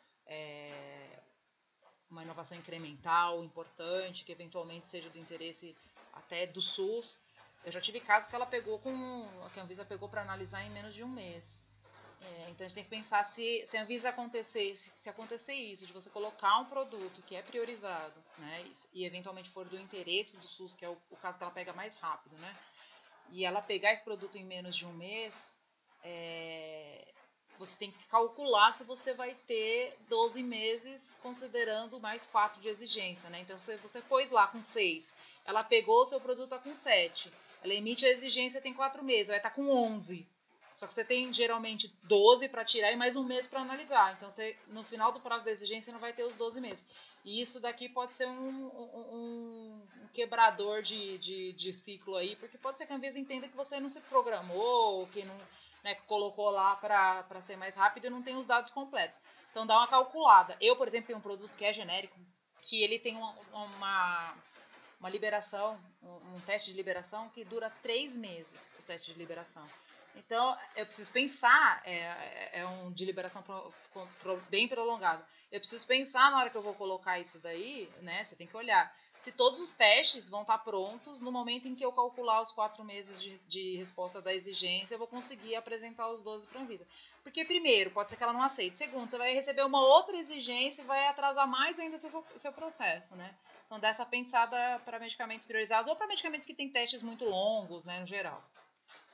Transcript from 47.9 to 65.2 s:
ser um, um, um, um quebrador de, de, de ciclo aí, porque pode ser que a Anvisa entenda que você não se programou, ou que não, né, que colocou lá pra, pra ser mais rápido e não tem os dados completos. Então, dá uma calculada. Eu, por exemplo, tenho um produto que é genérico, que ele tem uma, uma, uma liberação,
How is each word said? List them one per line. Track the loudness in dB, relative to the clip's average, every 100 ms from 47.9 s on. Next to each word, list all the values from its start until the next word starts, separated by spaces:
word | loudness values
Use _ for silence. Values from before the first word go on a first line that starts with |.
| -6 -6
ser | -4 -6
um, | -4 -8 -8 -10
um, | -12 -14 -14 -14
um, | -12 -10 -12 -12 -16 -18 -20 -20 -20
um | -14
quebrador | -6 -4 6 6 6 -2 -2
de, | -4 -6 -8 -8
de, | -10 -8 -8
de | -8 -10
ciclo | -10 -12 -14 -6 -4
aí, | -2 -4
porque | -14 -10
pode | -8 -8
ser | -8
que |
a | -8
Anvisa | -8 -8
entenda | -8 -8 -10
que | -10
você | -6 -6
não | -8
se | -10
programou, | 2 2 2 -2 -4 0 2 4 4 2
ou | -4
que | -10
não, | -10 -14 -18 -20 -20 -10
né, | -6 -6
que |
colocou | -2 0 0 0 0
lá | 4 4 2
pra, | 2 4 6 2
pra | -4 -14
ser | -14 -10
mais | -10 4
rápido | 4 4 -8
e |
não | -8
tem | -8 -8
os | 2
dados | 2 2
completos. | -8 -6 -2 -2 -4 -20 -20 -14
Então, | -8 6
dá | 6
uma | 8
calculada. | 6 6 6 12 12 10 4
Eu, | 6 6
por | 4
exemplo, | 0 -4
tenho | -10
um |
produto | -8 -10 -12 0
que |
é | 0
genérico, | 0 -4 -6 -6 -14 -20 _ _ _
que | -2 2
ele | 4 2
tem | -4 -6
uma, | -10 -12 -14
uma, | -12 -10 -6 -2 0 0 -2 -6 -12 -20 -20 -20 -20 -20 _
uma | -8
liberação, | -4